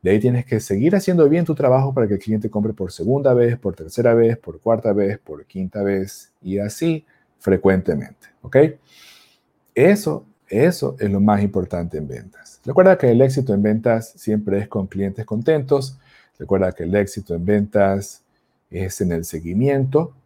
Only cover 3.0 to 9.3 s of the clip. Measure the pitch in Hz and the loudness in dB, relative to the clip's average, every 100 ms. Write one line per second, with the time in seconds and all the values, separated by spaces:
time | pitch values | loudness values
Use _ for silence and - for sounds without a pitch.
3 | 90 139 139 123 120 120 101 87 82 - | -2 0 2 4 2 0 -6 -8 -10 0
4 | 120 117 117 113 - 85 117 113 113 101 | 2 4 4 0 -10 -6 -2 0 0 0
5 | 98 101 - 76 - 95 92 104 101 98 | 0 -4 -12 -18 -14 -10 -8 -4 -4 -4
6 | 95 - - _ 90 101 104 - 165 160 | -6 -14 -20 _ -8 -6 -6 -4 -4 -4
7 | _ _ _ _ - 92 98 92 90 73 | _ _ _ _ 0 2 4 2 0 -4
8 | 65 - _ _ - 131 156 160 _ _ | -8 -18 _ _ 0 4 4 0 _ _
9 | - - _ | -20 -20 _